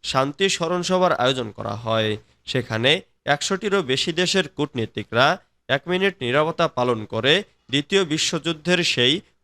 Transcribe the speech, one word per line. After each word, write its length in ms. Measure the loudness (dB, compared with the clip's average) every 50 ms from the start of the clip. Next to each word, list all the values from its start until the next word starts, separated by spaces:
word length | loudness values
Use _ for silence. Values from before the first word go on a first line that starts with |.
| -8
শান্তি 420 | -2 0 0 0 0 0 0 0 0
স্মরণ 320 | 0 -2 -2 -2 -2 -2 0
সভার 300 | 0 2 4 4 2 2 2
আয়োজন 260 | 2 2 2 0 -4 -6
করা 240 | -8 -8 -8 -6 -6
হয়। 340 | -6 -4 -2 0 0 0 0 -2 -4 -8 _ _ _ _
সেখানে 460 | -4 -4 -4 -2 -2 -4 0 4 4 2 2 0 _ _ _ _
একশোটিরও 560 | -2 -2 0 0 -4 -4 -2 -2 0 0 0
বেশি 300 | 0 0 -2 -2 -2 -4
দেশের 340 | -2 -2 0 0 0 0 -2 -2
কূটনীতিকরা 760 | _ -4 -6 -4 -2 -6 -6 -4 _ -12 -10 _ 2 2 4 4 2 0 _ _ _ _ _ -2
এক 120 | -2 -2 _
মিনিট 260 | -2 -2 0 0 0 0 _
নীরবতা 440 | -4 0 2 2 0 0 0 0 -2
পালন 320 | -2 _ 0 0 0 0 -2 -4
করে 280 | -6 -6 0 2 2 2 2 0 _ _ _ _ -4
দ্বিতীয় 320 | -4 -4 -2 _ 0 0 2
বিশ্বযুদ্ধের 720 | 2 -2 -2 -2 -2 -2 -4 -4 -4 -6 -4 0 0 0 2 2
সেই 300 | 0 0 2 2 2 2 0 -4 _ _ _